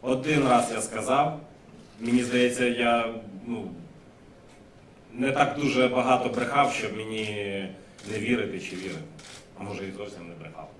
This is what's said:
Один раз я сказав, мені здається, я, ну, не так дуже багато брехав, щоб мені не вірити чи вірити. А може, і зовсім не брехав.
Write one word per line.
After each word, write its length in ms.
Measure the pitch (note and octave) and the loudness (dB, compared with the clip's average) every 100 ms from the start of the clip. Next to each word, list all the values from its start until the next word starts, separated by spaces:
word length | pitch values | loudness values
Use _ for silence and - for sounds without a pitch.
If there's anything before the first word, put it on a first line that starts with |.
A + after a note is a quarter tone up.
Один 460 | C3 C3 D3+ D3+ C3+ | 0 0 2 2 6
раз 220 | A#2+ A#2 | 6 4
я 60 | A2+ | 0
сказав, 600 | G#2+ A2 B2 C3+ D3+ D3+ - - - - - - | -4 -4 2 4 4 0 -12 -20 -20 -20 -20 -8
мені 220 | A2+ B2 | 2 2
здається, 420 | A#2+ B2 B2 A#2+ | 4 4 4 4
я, 500 | B2 A#2+ A#2+ A#2 A2+ A2+ G2+ G2 A#2 | 2 4 4 4 2 -4 -10 -12 -8
ну, 240 | A#2 F#2+ E2+ E2 - - - - - - - - - - - - | -6 -6 -10 -16 -20 -20 -20 -20 -20 -20 -20 -20 -20 -20 -20 -18
не 180 | A2+ C3 | -2 0
так 240 | C#3 C#3+ D3 | 2 2 2
дуже 300 | C#3+ B2 B2+ | 0 4 4
багато 400 | B2 B2 B2 B2 | 4 4 4 2
брехав, 440 | A#2 B2 C#3 C#3 | -2 0 2 2
щоб 240 | - A2 G#2 | 2 -4 -6
мені 280 | A2 A2 G#2+ G#2 G2+ G2 F#2+ F#2+ - - G2+ | -6 -4 -4 -4 -4 -6 -8 -12 -18 -16 -8
не 60 | G#2+ | -6
вірити 420 | A2+ A#2+ G2+ F#2 | 0 0 0 -6
чи 160 | - F#2 | -8 -8
вірити. 240 | F#2+ E2 D#2 D#2 - - - - | -8 -10 -12 -16 -18 -18 -20 -14
А 40 | |
може, 260 | G2+ F#2+ G2 | -10 -8 -8
і 40 | |
зовсім 360 | F#2+ G#2 F2+ E2+ | -10 -12 -12 -14
не 60 | |
брехав. 360 | E2+ D2+ D#2+ D#2 - | -14 -14 -14 -16 -18